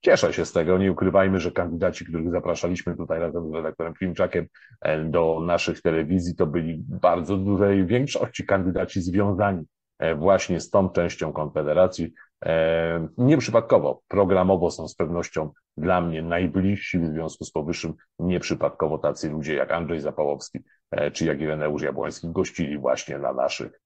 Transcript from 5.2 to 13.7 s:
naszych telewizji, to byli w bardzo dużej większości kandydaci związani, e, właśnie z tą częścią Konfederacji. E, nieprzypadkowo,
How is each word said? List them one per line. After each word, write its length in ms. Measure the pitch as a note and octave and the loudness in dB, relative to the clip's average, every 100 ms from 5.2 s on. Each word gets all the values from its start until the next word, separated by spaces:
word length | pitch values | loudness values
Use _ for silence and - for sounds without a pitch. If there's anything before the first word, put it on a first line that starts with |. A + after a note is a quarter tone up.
| E2 D#2+ E2 | 2 2 0
naszych 360 | E2+ - D#2+ | 0 0 -2
telewizji, 540 | F2 D#2+ D#2 F#2 F2 D#2+ | 0 0 2 0 0 0
to 120 | E2+ | 0
byli 300 | E2 E2 D#2+ - | 0 -2 -6 -8
w 100 | F2+ | 0
bardzo 380 | F2+ F2 E2 G2+ | 2 2 0 0
dużej 480 | G2 G2 G2+ G2 F2+ | 0 2 4 4 4
większości 600 | A#2+ C#3+ - - - - | 2 0 -2 -4 -4 0
kandydaci 560 | G2 F#2 F2+ F#2 G2 | 0 2 -2 -2 -4
związani, 600 | F2+ F2+ G2+ F#2 G2+ F#2 D2+ _ _ _ | 0 2 2 2 0 0 -6 _ _ _
e, 160 | D#2+ D2+ | -2 2
właśnie 440 | E2+ F#2+ - E2+ | 4 4 4 -4
z 100 | - | 2
tą 200 | G#2 F#2+ | 2 2
częścią 440 | F#2 E2+ - D#2+ | 2 0 -2 -6
Konfederacji. 800 | D2+ D2+ D#2+ D2+ D2+ F#2 - D#2+ - - _ - | -4 -4 -2 0 4 4 2 -8 -8 -20 _ -2
E, 640 | E2 D#2+ E2 E2 E2+ D#2+ - | 2 2 2 0 -2 -4 2
nieprzypadkowo, 840 | B2 D3+ A2 A2+ A2 | 4 4 4 2 4